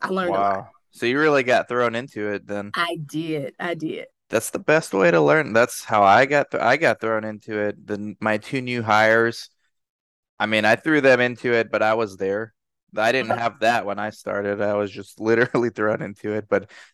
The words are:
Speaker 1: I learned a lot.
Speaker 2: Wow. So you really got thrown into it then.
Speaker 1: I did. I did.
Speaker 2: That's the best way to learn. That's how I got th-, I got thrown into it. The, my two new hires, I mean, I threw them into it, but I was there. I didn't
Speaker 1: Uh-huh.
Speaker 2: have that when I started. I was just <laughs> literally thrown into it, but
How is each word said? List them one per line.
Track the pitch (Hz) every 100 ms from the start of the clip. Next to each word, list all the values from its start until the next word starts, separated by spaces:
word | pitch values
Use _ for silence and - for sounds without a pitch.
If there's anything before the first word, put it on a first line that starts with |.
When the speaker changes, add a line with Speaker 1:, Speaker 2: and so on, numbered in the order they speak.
Speaker 1:
I | 190
learned | 190 180
a | 98
lot. | 101 98
Speaker 2:
Wow. | - _ _
So | - 120
you | 135
really | 156 143
got | 123 113 -
thrown | 123 120
into | 117 139 107 104
it | 101 -
then. | 101 101
Speaker 1:
I | 175 170 170
did. | 143 151 160 156 139 -
I | -
did. | 165 156 90 - _ _
Speaker 2:
That's | 110 -
the | -
best | 196 156 -
way | 190 180
to | 170
learn. | 147 156 143
That's | 110 123 -
how | - 110
I | 101 107 135
got | 143 135
th-, | -
I | 113 143
got | 160 110
thrown | 113 110
into | 107 104 - 107
it. | 104 101 104
The, | 104 104 95
my | 110 107
two | - 135
new | 123 123
hires, | 110 107 110 113 117 117 - _ _ _ _ _ _ _ _ -
I | 107
mean, | 110
I | 107 117
threw | 160 151
them | 135 127
into | 123 120 123
it, | 117 110
but | 107
I | 107
was | 110 110 95
there. | 95 101 113 _ _ _ _ 104
I | 110
didn't | 127 113
Speaker 1:
Uh-huh. | 117
Speaker 2:
have | 117 -
that | 110 120 98
when | 101
I | 107
started. | - 101 101 101 101
I | 104
was | 104 104
just | 101 101 -
<laughs> |
literally | 110 113 123 - 120
thrown | 107 107 107
into | 104 104 107
it, | 107 104
but | 101 92 - -